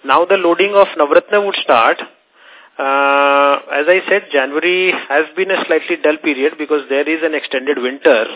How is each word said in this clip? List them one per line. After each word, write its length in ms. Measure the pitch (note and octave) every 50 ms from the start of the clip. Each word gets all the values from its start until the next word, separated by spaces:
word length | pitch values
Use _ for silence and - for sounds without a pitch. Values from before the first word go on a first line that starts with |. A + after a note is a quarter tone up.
| -
Now 220 | C3+ C3+ D3+ F3
the 120 | F3 G3
loading 380 | G3 F3+ E3+ E3+ E3+ F#3+ G3+ G3+
of 120 | G3+ G3 F#3+
Navratna 540 | - D#3+ D3+ C#3+ D#3 F3 - - G#3 G#3 G3+
would 120 | G3 F#3+
start. 440 | - - - C#3 A#2 A2+ C3+ E3+ - B2+ - _ _ _ _ _ _ _ - - - - _ _
Uh, 800 | - C#3 C3+ C#3 C#3 C#3 C#3 C#3 C#3 C#3+ C#3+ C#3 C#3+ C#3+ C#3+ C#3+ - - -
as 160 | C#3+ C#3+ D3+
I 140 | E3 F#3 F#3+ -
said, 200 | - F#3 G3+ G3 -
January 600 | - C#3+ C3 C#3 C#3+ D#3 D#3+ F3+ F3+ F#3 F#3 F#3
has 340 | - - - - C#3 D3+ D#3+ D3+ -
been 160 | F#3+ F#3+ F#3+
a 140 | F#3+ F3+ F3+
slightly 300 | - E3 D#3 - - F3
dull 200 | D#3 - D3+ D#3
period 400 | D#3 - E3 C#3+ C3 C3+ D#3 D#3
because 300 | - D3+ C#3+ D#3 D3 C3+ B2
there 180 | C3+ C#3 C#3+ D3+
is 140 | D#3+ D#3+ D#3+
an 100 | D#3+ D#3
extended 460 | C#3+ - - - C3 C3 C#3 D3 C3+
winter 480 | B2 B2+ C3+ C#3 - D#3+ C3 A2 A2 - -